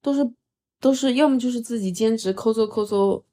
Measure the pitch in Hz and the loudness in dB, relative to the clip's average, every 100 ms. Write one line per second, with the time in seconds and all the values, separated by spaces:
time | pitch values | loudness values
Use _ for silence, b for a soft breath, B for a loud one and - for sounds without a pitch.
0 | 277 277 254 - _ _ _ _ 262 262 | 0 0 -2 -4 _ _ _ _ 0 2
1 | 269 254 294 262 247 240 233 233 190 175 | 0 2 2 2 0 -4 -6 -4 -4 0
2 | 220 226 190 190 226 220 214 214 208 202 | 0 0 -2 -2 -2 0 -2 -2 -2 2
3 | 196 - _ | 2 0 _